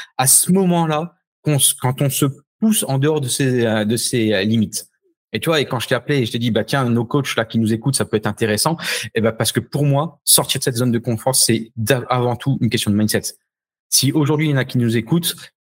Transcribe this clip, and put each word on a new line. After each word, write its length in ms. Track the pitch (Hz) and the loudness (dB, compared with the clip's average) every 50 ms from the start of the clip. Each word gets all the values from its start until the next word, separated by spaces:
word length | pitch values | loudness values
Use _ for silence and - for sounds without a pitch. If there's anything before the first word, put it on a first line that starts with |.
| - - _ - | -14 -12 _ -2
à 80 | 127 | 2
ce 240 | 131 - - - - | 2 4 2 4 4
moment-là, 640 | 180 196 190 175 175 170 165 156 151 151 170 175 _ _ _ _ _ _ | 2 4 4 4 2 2 2 0 0 -2 -4 -6 _ _ _ _ _ _
qu'on 160 | - 151 147 135 | -2 0 0 2
s-, 160 | - - - | 2 0 0
quand 280 | - - 127 135 - | 0 -2 -2 0 0
on 80 | 143 135 | 0 0
se 160 | - - 151 139 - - _ _ _ - | 0 0 0 0 -2 -6 _ _ _ 0
pousse 260 | 214 220 214 - - 131 | 0 2 2 2 0 -2
en 100 | 135 135 | 0 0
dehors 220 | 139 156 156 151 | 2 2 2 0
de 80 | 135 117 | -2 -2
ses, 360 | - - 135 127 127 120 117 | -2 0 0 2 2 2 2
euh, 200 | 110 107 107 104 | 2 2 2 0
de 120 | 107 120 | 0 0
ses, 360 | 110 - - 131 120 110 107 | -2 -2 -2 0 0 2 2
euh, 100 | 104 95 | 2 2
limites. 460 | 101 110 113 113 101 - - - - _ _ _ _ _ _ _ _ _ | 2 2 2 2 0 0 -4 -10 -12 _ _ _ _ _ _ _ _ _
Et 60 | - 110 | -8 -4
tu 100 | - 160 | -2 0
vois, 120 | 160 147 | 0 0
et 40 | 127 | 0
quand 140 | - 131 120 | -2 -4 -4
je 80 | - | -2
t'ai 80 | - 127 | -2 -2
appelé 240 | 120 - - 147 135 | -2 0 0 0 0
et 80 | 117 | 0
je 60 | 107 | -2
t'ai 80 | - 117 | -2 -2
dit, « 100 | 120 120 | 0 0
Bah, 120 | 104 110 104 | 0 0 0
tiens, 200 | - 143 139 127 120 | 0 -2 0 0 0
nos 160 | 117 120 117 | 0 0 -2
coachs, 320 | - - 143 139 - - | 0 0 -2 -2 0 -2
là, 80 | 120 113 | -4 -4
qui 160 | - - 113 | -2 0 0
nous 120 | 110 104 | 0 0
écoutent, 240 | 113 110 - 139 135 | 0 0 -2 -2 -2
ça 80 | - 104 | -2 -2
peut 120 | - 113 | -2 -2
être 100 | 107 - | -2 -2
intéressant », 500 | 104 107 - 117 107 107 104 - 156 170 165 - - - - - 110 - | -2 -2 -2 0 0 0 0 0 0 -2 -2 -6 -6 -6 -6 -8 -6 -4
eh 60 | 117 | 0
ben, 100 | 104 113 | 0 0
parce 220 | 110 - 117 - | 0 0 -2 -2
que 80 | - 123 | -2 -4
pour 240 | - - - 139 147 | -4 -4 -2 0 0
moi, 360 | 143 135 139 156 165 - _ - | 2 2 0 0 -4 -8 _ 0
sortir 340 | - - 160 143 - - 131 | 0 2 2 2 0 -2 -2
de 60 | - | -2
cette 120 | 139 120 | -2 0
zone 140 | 117 127 123 | 0 0 2
de 80 | 117 117 | 0 0
confort, 380 | - 123 113 107 - 131 127 | 0 -2 -4 -2 -2 -2 0
c'est 340 | - - - 113 110 113 - - | 0 2 2 0 0 -2 -6 -8
d'a-, 280 | 113 107 - 135 120 - - | -4 0 0 0 0 0 -2
avant 260 | 127 123 123 120 117 | -2 0 0 0 -2
tout 240 | - - 139 127 - | -2 -2 -2 -2 0
une 100 | 123 110 | 0 0
question 200 | 120 113 - 104 | -2 -2 0 0
de 60 | 101 | 0
mindset. 260 | 107 107 104 - 95 - - - _ _ _ _ _ _ _ _ _ _ - | 2 2 0 0 -2 -4 -6 -12 _ _ _ _ _ _ _ _ _ _ -2
Si 200 | - - 135 139 | 0 2 2 2
aujourd'hui, 380 | - 160 143 143 156 147 160 151 | 2 2 0 0 0 0 0 0
il 20 | |
y 40 | 139 | 0
en 40 | 131 | 0
a 60 | 123 | -2
qui 140 | - - 123 | 0 0 0
nous 180 | 117 113 117 | 0 2 0
écoutent, 400 | 117 113 - 165 175 170 - - - - - _ _ | 0 0 0 0 0 0 -2 -6 -8 -14 -20 _ _